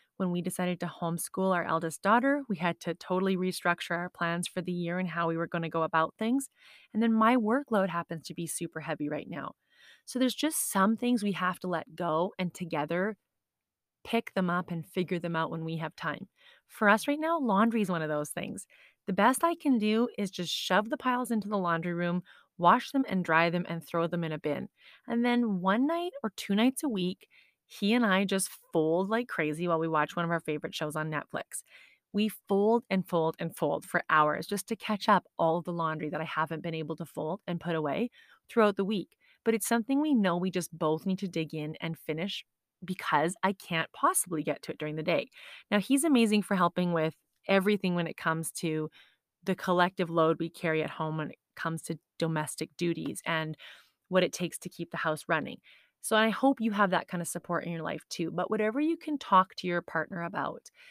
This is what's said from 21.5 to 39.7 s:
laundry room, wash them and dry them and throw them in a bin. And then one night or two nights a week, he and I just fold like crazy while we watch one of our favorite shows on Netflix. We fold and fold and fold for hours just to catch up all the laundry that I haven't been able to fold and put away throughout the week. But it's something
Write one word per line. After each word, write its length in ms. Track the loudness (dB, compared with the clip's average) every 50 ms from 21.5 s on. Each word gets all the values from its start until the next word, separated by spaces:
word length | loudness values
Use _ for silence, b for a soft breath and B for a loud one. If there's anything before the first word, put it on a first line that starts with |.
| -2 0
laundry 360 | 2 2 0 0 0 -2 -2
room, 300 | 0 0 0 0 0 -2 B B B B B B 4
wash 340 | 6 6 6 6 4 0
them 120 | 0 0 0 0
and 160 | 0 -2 2
dry 240 | 4 4 4 6 4
them 160 | 2 0 -2 -2
and 160 | -6 -8 -6
throw 240 | -4 -2 -2 0 0
them 160 | 0 -2 -2
in 80 | -2
a 60 | -4 -4
bin. 320 | -2 -2 -2 -2 -4 -10 _ B B B B B B -4
And 180 | -2 0 2
then 340 | 2 4 2 2 2 0 0
one 280 | 2 2 2 4 2 2
night 240 | 0 0 -4 -4 -6 -6
or 100 | -8 -8 -6
two 200 | -6 -4 0 2
nights 280 | 4 4 4 2 0 -2
a 60 | -2
week, 380 | -2 0 -2 -2 -4 -6 -12 _ b b b b b b b
he 280 | _ -10 -2 0 2 2
and 120 | 4 4
I 200 | 4 4 2 2
just 240 | 2 0 0 -2 -2 -8 -12 _ _
fold 380 | 0 2 2 4 4 2 2 0
like 180 | 0 -2 -2 -2
crazy 400 | -4 -2 -2 -2 -2 -2 -2 0
while 120 | 0 0
we 80 | 0 0
watch 280 | 0 0 0 0 -2
one 100 | -4 -2
of 60 | -2
our 80 | -2 -2
favorite 360 | -2 -4 -6 -4 -4 -8 -6
shows 200 | -6 -6 -6 -4
on 140 | -4 -4 -4
Netflix. 540 | -4 -6 -6 _ -8 -10 -10 -10 -12 -14 -14 B B B B B B B B _
We 180 | -2 -2 -2 -2
fold 540 | -2 -6 _ 0 2 4 4 4 4 2 2 0
and 180 | -2 -2 0 0
fold 280 | 0 0 0 0 -2 -4
and 160 | -6 -8 -4
fold 300 | -2 -2 0 0 -2 -4
for 180 | -2 -2 -2 0 4
hours 360 | 4 6 6 6 2 0 -4
just 220 | -4 -6 -6 -4 -6
to 80 | -8
catch 340 | -6 -4 -4 -4 -2 4 4
up 160 | 4 4 4 0 _ 0
all 220 | 2 2 2 2
the 120 | 0 -4 -4
laundry 360 | -2 -2 -2 -2 -4 -4 -6
that 120 | -4 -4
I 40 | -6
haven't 360 | -4 -2 -2 -2 -2 -2 -6
been 140 | -6 -6 -4
able 200 | -4 -4 -6 -6 -8
to 80 | -10
fold 360 | -10 -8 -6 -6 -4 -6 -6 -6 -8
and 120 | -8 -6
put 160 | -4 -2 -2
away 360 | -2 0 -2 -2 -2 -2 -4 b b b b b b b -4
throughout 280 | 2 4 4 4 4
the 100 | 2 0
week. 320 | 0 0 -2 -4 -6 _ b b b b b b
But 120 | 0 0
it's 120 | 0 2
something 320 | 2